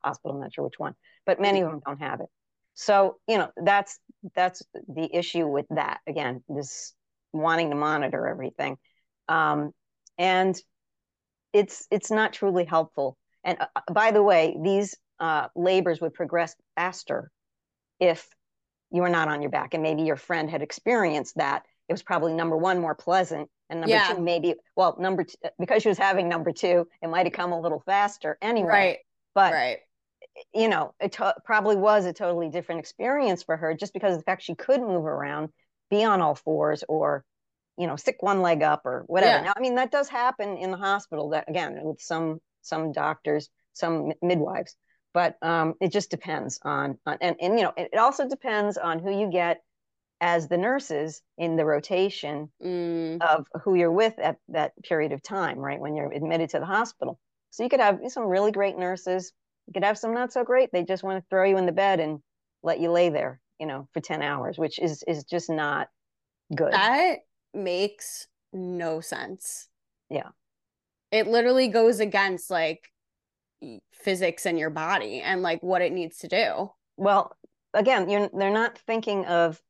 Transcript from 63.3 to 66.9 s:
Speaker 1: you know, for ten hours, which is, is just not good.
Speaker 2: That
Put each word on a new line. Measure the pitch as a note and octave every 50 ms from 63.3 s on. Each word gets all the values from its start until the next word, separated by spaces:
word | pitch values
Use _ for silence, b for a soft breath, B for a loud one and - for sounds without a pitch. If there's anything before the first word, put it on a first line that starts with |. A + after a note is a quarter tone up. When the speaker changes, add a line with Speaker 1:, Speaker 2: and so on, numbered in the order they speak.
| C3 - _ _ _ -
Speaker 1:
you | D#3
know, | D#3 C3+ C3+ C#3 - -
for | E3
ten | D3+ - E3 D#3
hours, | D3 D3 C#3+ C#3 B2 - - D3
which | D#3+ D3+ - -
is, | - E3 D3+ C#3+ - E3+
is | E3 D3+ C#3
just | - E3+ F3 E3+ -
not | D#3+ D#3 D3+ D3 C#3+ D3+ D3 - _ _ _ _ _ _ _ _ _ _ _ - D#3+
good. | C#3+ D#3+ C#3+ -
Speaker 2:
That | G3 G3 A3